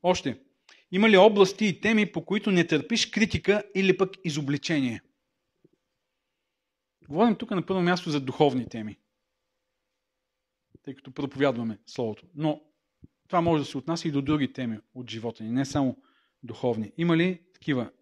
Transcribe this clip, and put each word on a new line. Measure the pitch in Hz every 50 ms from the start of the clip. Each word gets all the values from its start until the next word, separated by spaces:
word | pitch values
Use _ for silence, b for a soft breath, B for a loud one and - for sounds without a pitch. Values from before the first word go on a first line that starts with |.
| -
Още. | 175 185 - - 139 110 - _ _ _ _ _ b b b b b
Има | 180 185 214 226
ли | 208
области | 185 190 220 208 202 190 185 - - 220
и | 208 175 -
теми, | - 208 226 214 208 202
по | - 170 -
които | - 190 214 - 220
не | 190 175 165
търпиш | 170 160 147 127 - 233 220 -
критика | - - 208 220 208 - 170 - - 202 208 208 - -
или | 196 190 190 180
пък | 185 196 185 - - _
изобличение? | 175 143 151 147 135 147 139 - - 165 147 135 123 113 107 _ _ _ _ _ _ _ _ _ _ _ _ _ _ _ _ _ _ _ _ _ _ _ _ _ _ _ _ _ _ _ _ _ _ _ _ _ _ _ _ _ -
Говорим | 143 165 220 240 214
тук | - 233 -
на | 214 180 156
първо | - 190 190
място | 175 175 180 175 - 175
за | 147 147
духовни | 135 131 123 - 156 143 123 127 113 -
теми, | - 117 107 107 101 _ _ _ _ _ _ _ _ _ _ _ _ _ _ _ _ _ _ _ _ _ _ _ _ _ _ _ _ _ _ _ _ _ _ _ _ - _
тъй | - 127
като | - _ 135
проповядваме | 127 - 143 135 135 135 143 139 127 117 117 113 107 - _
Словото. | - - - 123 110 104 - - _ _
Но | 147 156 156 151 - _ _ _ _ _ _ _ _ - _ _ _ _
това | _ - 175
може | 170 170 165 151 139
да | -
се | -
отнася | 139 - - 165 165 -
и | 170
до | 143 143
други | 139 135 156 151 135 127 -
теми | - 127 117 110 104 _ _ _
от | 131 120 113
живота | 110 113 110 117 110 - 110
ни, | 110
не | 117 131 135
само | 135 - 151 139 127 120 b b b b b b b b b -
духовни. | 120 110 - - 123 117 107 110 101 _
Има | - 170 170 165
ли | 165 170 185 185 170 _ _ _
такива | _ - - 143 127 113 - _ _